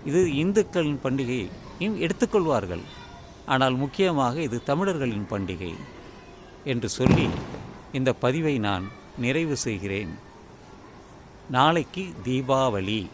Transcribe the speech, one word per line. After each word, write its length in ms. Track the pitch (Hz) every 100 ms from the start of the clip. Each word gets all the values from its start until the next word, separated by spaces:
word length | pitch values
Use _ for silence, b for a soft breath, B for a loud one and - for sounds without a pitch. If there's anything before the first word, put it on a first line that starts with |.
இது 180 | 151 160 180 139
இந்துக்களின் 640 | 175 202 196 180 151 143
பண்டிகையும் 920 | 135 135 120 123 92 - - - 196 208
எடுத்துக்கொள்வார்கள். 840 | 165 156 247 214 160 123 90 87 - - - - - - -
ஆனால் 300 | 131 131 127
முக்கியமாக 580 | 139 - 190 151 123 143
இது 180 | 147 117
தமிழர்களின் 680 | - 143 196 165 131 104 101
பண்டிகை 400 | 101 95 87 90 85 - - - - - - - - 147
என்று 220 | 120 110
சொல்லி 360 | - 131 - - - - - - - -
இந்த 180 | 131 131
பதிவை 400 | 120 123 143 160 135
நான் 260 | 104 95 95 - - -
நிறைவு 360 | 120 139 165 139
செய்கிறேன். 560 | 131 101 98 98 92 - - - - - - - - - - - - - -
நாளைக்கு 520 | 127 147 170 143 - 185 160
தீபாவளி. 800 | 101 127 131 135 131 101 95 107 90